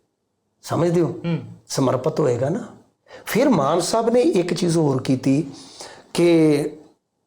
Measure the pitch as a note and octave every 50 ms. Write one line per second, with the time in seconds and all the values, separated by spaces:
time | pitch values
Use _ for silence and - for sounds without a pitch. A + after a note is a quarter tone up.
0 | _ _ _ _ _ _ _ _ _ _ _ _ - - B2 C3+ E3+ F3 E3+ F3+
1 | D#3+ B2 - - - E3+ E3 C3 A2+ - - - _ - - D3+ C3+ B2 B2 A#2+
2 | - B2 - - D3+ B2+ A#2+ A2+ C3 C#3+ F#3+ B3 - - - - _ _ _ _
3 | _ - - - - - - G#3 C#4 D4+ G#3+ D3+ C3+ C#3 E3+ F3+ E3+ - A3+ A3+
4 | G#3 A#3 A#3 B3 - - - F3+ E3+ F3+ F3+ - F3+ E3+ D#3+ E3+ D#3 C#3 C3 B2+
5 | - - C3 B2+ - C#3 C3+ D3+ D#3+ - - - - - - - - - - -
6 | - _ - F3+ E3+ F3 E3+ D#3+ D#3 D#3 D3 D3 - - - - - _ _ _
7 | _ _ _ _ _